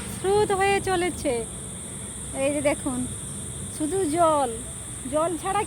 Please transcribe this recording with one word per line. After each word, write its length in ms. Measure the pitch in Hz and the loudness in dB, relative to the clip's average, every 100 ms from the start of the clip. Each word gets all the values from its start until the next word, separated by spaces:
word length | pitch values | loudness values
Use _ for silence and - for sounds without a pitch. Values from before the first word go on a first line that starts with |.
| - - | -2 -2
স্রোত 340 | 370 415 415 381 | 2 4 4 4
হয়ে 180 | 392 392 381 | 4 4 2
চলেছে। 440 | 359 349 - 302 240 226 - - - - - - - - 269 | 2 2 0 0 0 -2 -8 -10 -12 -12 -12 -10 -10 -8 0
এই 60 | 269 294 | 0 2
যে 60 | 277 | 2
দেখুন, 300 | 311 294 254 247 - - - - - - - | 2 0 -2 -4 -6 -8 -8 -8 -8 -8 -4
শুধু 200 | 302 381 349 330 | -2 0 2 4
জল, 320 | 330 294 262 226 254 - - - 254 | 6 6 2 -2 -8 -12 -12 -10 -2
জল 180 | 294 339 330 | 0 0 -2
ছাড়া 200 | 370 392 | 0 0